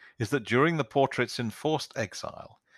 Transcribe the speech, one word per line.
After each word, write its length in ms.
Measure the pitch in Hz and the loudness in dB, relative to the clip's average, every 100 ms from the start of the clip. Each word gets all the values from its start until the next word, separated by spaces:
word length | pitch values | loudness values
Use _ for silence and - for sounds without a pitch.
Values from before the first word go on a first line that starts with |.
| - _ | -20 _
is 120 | 113 | -2
that 140 | 143 | 0
during 320 | 101 117 156 165 | 2 4 4 2
the 60 | |
portrait's 560 | 139 143 135 - 120 - | 0 2 2 2 -2 -2
enforced 540 | 117 - 151 156 - | -4 -2 -2 -2 -4
exile, 640 | - 110 - - - - - _ | -6 -6 -6 -12 -12 -18 -20 _